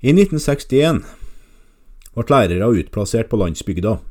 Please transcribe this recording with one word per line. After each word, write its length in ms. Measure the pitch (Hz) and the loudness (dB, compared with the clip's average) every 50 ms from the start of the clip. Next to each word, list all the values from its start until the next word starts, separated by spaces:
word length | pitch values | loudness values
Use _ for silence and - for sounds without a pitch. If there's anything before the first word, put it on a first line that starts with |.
I 160 | - 127 147 185 | 4 4 6 6
nitten 240 | 202 190 - 151 | 4 4 2 -4
sekstién 640 | - - 139 139 - - - 135 147 160 160 - - - - - - - - - - _ _ _ - _ _ _ _ - - - - - - | -2 -2 -4 -4 -4 0 2 2 2 4 0 -2 -4 -8 -16 -16 -14 -14 -14 -16 -20 _ _ _ -20 _ _ _ _ -20 -20 -20 -20 -14 -8
ble 100 | - 117 - | -8 -2 2
lærere 400 | 143 135 113 87 87 90 98 117 120 | 2 4 4 2 2 0 2 2 2
utplassert 560 | 95 - - - 107 104 95 - 117 113 - | 2 0 -2 -4 -6 -6 -2 -2 -2 -2 0
på 80 | - 107 | -2 -2
landsbygda 640 | 95 87 78 - - - 95 90 87 107 117 - - - | 0 -2 -4 -6 -6 -6 -6 -2 -2 -2 -2 -4 -6 -12